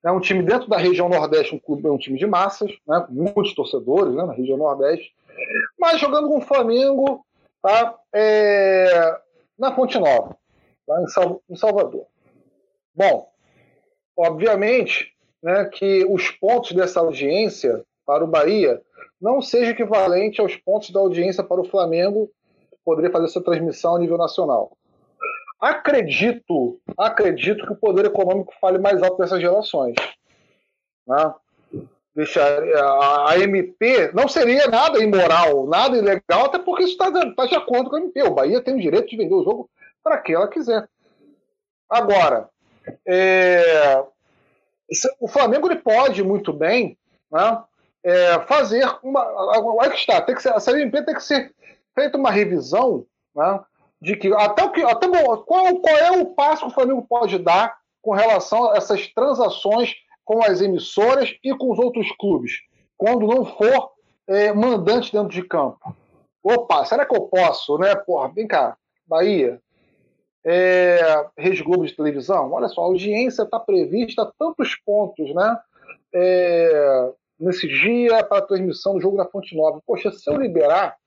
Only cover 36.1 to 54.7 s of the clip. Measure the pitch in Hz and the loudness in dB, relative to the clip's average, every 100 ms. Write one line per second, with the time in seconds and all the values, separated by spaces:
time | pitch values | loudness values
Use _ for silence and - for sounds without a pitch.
36.1 | 185 - 175 269 359 359 359 359 359 381 | 0 0 0 2 -2 -4 -2 -2 0 -2
37.1 | 370 277 - 262 339 - 247 262 294 349 | 0 -2 -2 0 0 0 -2 -2 -4 -6
38.1 | - 277 - 135 240 247 262 170 180 220 | -2 0 2 0 0 0 -2 0 0 -2
39.1 | 220 196 185 170 240 - _ - _ 320 | -4 0 0 0 -4 -6 _ -20 _ -2
40.1 | 302 - 165 202 - 240 220 208 _ _ | -2 -2 -2 0 -4 -2 -4 -4 _ _
41.1 | _ _ _ _ _ _ _ _ 226 220 | _ _ _ _ _ _ _ _ 0 2
42.1 | 196 160 120 - _ _ _ - - - | 4 4 2 -4 _ _ _ -20 -14 -2
43.1 | 185 190 185 180 180 170 160 143 135 135 | 2 4 4 4 4 4 6 4 4 0
44.1 | _ _ _ _ _ _ _ _ 160 262 | _ _ _ _ _ _ _ _ -4 -4
45.1 | - 233 277 240 269 349 339 - 220 269 | -4 -2 2 2 2 0 -2 2 2 2
46.1 | 190 190 196 202 151 160 226 180 - _ | 0 -2 -2 -4 -2 0 0 -2 -8 _
47.1 | _ _ 156 208 226 - _ _ _ 180 | _ _ 0 0 0 -8 _ _ _ 0
48.1 | 180 175 170 - 294 233 226 262 - 254 | 4 4 2 2 0 2 0 0 -2 -4
49.1 | 269 226 202 196 220 214 226 254 - - | -2 -2 -4 0 0 0 0 0 0 0
50.1 | 196 233 180 262 220 208 269 277 277 302 | 0 0 -2 0 0 0 0 0 -2 -4
51.1 | 311 - 277 254 _ - _ _ - 285 | -6 -2 -4 -4 _ -20 _ _ -4 -2
52.1 | 269 262 202 196 170 127 185 254 151 - | 0 0 2 0 -2 -2 0 0 -2 -8
53.1 | _ _ 143 160 196 - _ _ _ 160 | _ _ -2 -2 -2 -8 _ _ _ -8
54.1 | 202 196 208 208 254 381 | -4 0 2 2 2 0